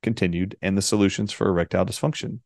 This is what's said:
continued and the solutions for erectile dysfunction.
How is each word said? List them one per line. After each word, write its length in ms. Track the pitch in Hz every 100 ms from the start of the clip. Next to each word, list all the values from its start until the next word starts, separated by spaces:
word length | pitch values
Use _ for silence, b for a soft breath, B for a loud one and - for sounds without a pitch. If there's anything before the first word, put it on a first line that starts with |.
continued 520 | - 113 92 85 92 -
and 160 | 92 98
the 40 |
solutions 500 | - 104 101 - 104
for 160 | - 104
erectile 360 | 87 85 92
dysfunction. 540 | 92 - 147 151 - 110